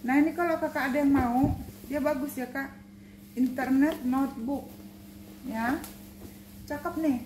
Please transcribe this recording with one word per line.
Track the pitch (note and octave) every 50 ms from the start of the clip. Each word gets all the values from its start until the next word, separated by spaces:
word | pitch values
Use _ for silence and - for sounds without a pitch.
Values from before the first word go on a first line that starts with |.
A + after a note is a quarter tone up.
| -
Nah, | A#3 C4
ini | C#4+ D4+ E4
kalau | D#4 E4+ F4 E4+ D#4+ D#4+
Kakak | D#4+ D4+ - D4 B3+ C4+ B3
ada | D4
yang | C#4+ C#4
mau, | C#4 C4+ B3+ A#3+ A#3+ B3+ C#4 D4 - - - - - - - -
dia | C4+ D4
bagus | C4+ D4 D4+ C4 C#4+ C#4+ - B3+
ya, | B3 A#3+
Kak. | - C#4 C4+ C#4 - - - - - - - - - - - - -
Internet | A#3 C4 B3+ - C4+ B3+ B3+ C4 C4+ C#4+ D#4 D#4+ D#4 B3
notebook. | B3 B3+ C4+ C#4 - - A#3 A3+ B3 C#4+ C4 - - - - - - - - - - - - - - - - -
Ya. | - A3 A3+ A3+ A#3+ C#4+ E4+ - - - - - - - - - - - - - - - - - -
Cakep | D4 D4 D4 F4 E4+ D#4
nih. | D#4+ D4+ B3+ A#3 G3+